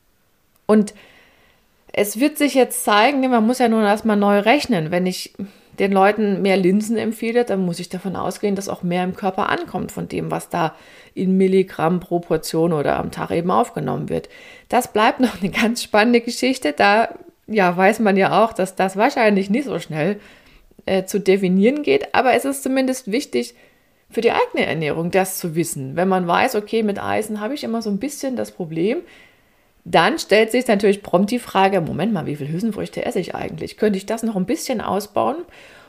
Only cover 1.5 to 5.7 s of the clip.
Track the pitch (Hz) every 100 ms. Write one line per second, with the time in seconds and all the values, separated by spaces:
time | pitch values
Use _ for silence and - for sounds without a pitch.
1.5 | _ _ _ _ - 208 214 294 302 285
2.5 | 269 240 - - 208 233 285 262 240 214
3.5 | 247 240 220 208 208 220 208 202 202 208
4.5 | 285 285 196 156 180 185 185 - - 196
5.5 | - _